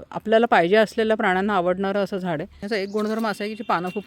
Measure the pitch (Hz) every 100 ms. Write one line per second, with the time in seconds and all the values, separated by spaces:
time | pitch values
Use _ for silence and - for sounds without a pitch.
0 | - 170 214 220 233 214 170 214 214 -
1 | 220 214 214 185 202 202 175 180 196 202
2 | 190 202 180 147 190 - 202 214 196 208
3 | 214 220 220 190 208 220 226 185 180 202